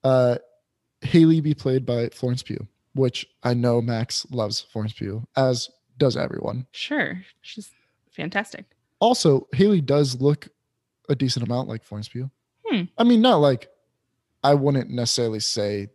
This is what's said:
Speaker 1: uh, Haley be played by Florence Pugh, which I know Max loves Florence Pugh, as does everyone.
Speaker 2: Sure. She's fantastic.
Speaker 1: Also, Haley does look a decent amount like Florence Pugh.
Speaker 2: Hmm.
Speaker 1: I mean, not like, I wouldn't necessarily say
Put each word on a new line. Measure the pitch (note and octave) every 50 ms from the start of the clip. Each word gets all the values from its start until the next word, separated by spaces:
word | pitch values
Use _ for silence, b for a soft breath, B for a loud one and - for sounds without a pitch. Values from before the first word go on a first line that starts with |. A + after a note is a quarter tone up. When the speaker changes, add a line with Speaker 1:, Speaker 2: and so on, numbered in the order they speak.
Speaker 1:
uh, | - C3+ C3 B2+ B2 B2 A#2+ - - _ _ _ _ _ _ _ _ _ _ _
Haley | - C#3 - E3 D#3+ D#3+ D#3+ D#3+
be | D3 D3+ C#3+
played | - - C3+ B2+ C3+ B2
by | B2 A#2+ A#2+ A#2 -
Florence | - - - B2 B2 B2+
Pugh, | - - G#2+ - - - _ _ _ _ -
which | C3+ C3 B2 - - - _ _ _ -
I | B2 B2
know | B2 A#2+ B2 A#2 A#2+
Max | A#2 A#2+ A#2 A2+ A2+ - - - - -
loves | C3 A#2+ G#2+ G#2 G#2+ -
Florence | - _ - A2 G#2+ G#2+ -
Pugh, | - - G2+ G2+ A2+ A#2+ - -
as | C3+ C3+ C3 B2 A#2 - - _ _ _ _ _ -
does | D3 B2+ A2
everyone. | - - - - - - - A#2 B2+ B2+ _
Speaker 2:
Sure. | - - - - - C#4+ G3+ - - F#3 F#3+ - _ _
She's | - - - A3 G3+ - _ _ _ _ _ _ _ _
fantastic. | _ - - F3 - G3+ A3+ - - - G3+ _ _ _ _ _ _ -
Speaker 1:
Also, | G3+ A#3 B3+ - - D#3+ C#3 C3 - -
Haley | - B2+ G3 G#3+ G#3 E3+
does | C#3+ B2+ C#3+ D3 D3 C3 B2+ B2+
look | C3 C#3+ D3 - - - _ _ _ _ _ _ _ _ _ _ _ -
a | C#3+
decent | A2+ C3+ B2+ - B2+ A#2+
amount | A2 A#2+ B2 B2+ G#2+
like | A2 A2 _
Florence | - G#2 G#2 G#2+ -
Pugh. | - A#2+ C3 C3+ _ _ _ _ _ _ -
Speaker 2:
Hmm. | A4+ D#4 F#3+ F3 - _
Speaker 1:
I | - A#3
mean, | A#3+ A#3+ G#3+
not | A3+ B3+ G#3+
like, | D#3 D3 C#3+ B2+ A#2 - - _ _ _ _ _ _ _ _ _ _ _ _ _ _
I | - C#3 D3
wouldn't | C#3+ C3+ C#3+ C#3 C3 - -
necessarily | B2 A#2+ A#2+ - - B2+ A#2+ A2+ A2 G#2+
say | G#2 - - A2+ G#2 G2+ G#2 G2+ G2+ G2+